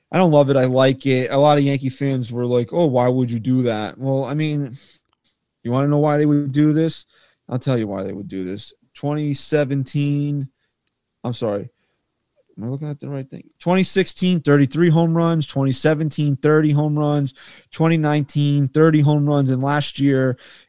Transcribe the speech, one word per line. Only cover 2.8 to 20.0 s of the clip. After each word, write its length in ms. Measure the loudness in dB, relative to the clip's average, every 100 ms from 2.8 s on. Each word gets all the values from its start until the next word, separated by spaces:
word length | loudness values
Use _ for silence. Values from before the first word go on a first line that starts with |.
| 2
why 200 | 2 2
would 200 | 2 0
you 100 | -2
do 220 | 0 0
that?" 320 | 0 -2 -6 -6
Well, 260 | -4 -2 -2
I 80 |
mean, 420 | -2 -2 -4 -6 -10 -20 _ _ _ _ _ _ _
you 80 | -4
wanna 180 | 0 2
know 120 | 2
why 180 | 2 2
they 80 | 2
would 260 | 0 0
do 220 | 0 2
this? 320 | 2 -2 -4 -14 _ _ _ -10
I'll 120 | -6
tell 180 | -2 -2
you 80 | -2
why 140 | -6
they 100 | -8
would 140 | -10 -10
do 160 | -8
this. 300 | -8 -8 -12 -20 _ -10
Twenty 400 | -6 -4 -4 -6
seventeen, 1120 | -2 -2 0 -2 -4 -4 -2 -2 -2 -4 -8 _ _ _ _ _ _ _
I'm 100 | -10
sorry. 360 | -6 -4 -4 -8 _ _ _ _ _ _ _ _ -14
Am 60 |
I 40 | -10
looking 200 | -8 -10
at 100 | -12
the 80 | -12
right 220 | -12 -12
thing? 220 | -16 -20 _
Twenty 240 | 0 0
sixteen, 580 | 2 0 -2 -2 -2 0
thirty-three 480 | 2 4 2 2 2
home 260 | 4 2 2
runs. 300 | 2 0 -2
Twenty 260 | -2 -2
seventeen, 640 | 0 0 0 -2 -2 -2 0
thirty 340 | 2 2 2
home 260 | 2 0 0
runs. 380 | 0 0 -2 -8 -20 -20 _
Twenty 260 | -2 0 2
nineteen, 680 | 2 0 -2 -2 0 0 0
thirty 340 | 2 4 4
home 280 | 4 2 2
runs. 220 | 2 0
And 100 | 0
last 380 | 0 -2 -4
year, 380 | -2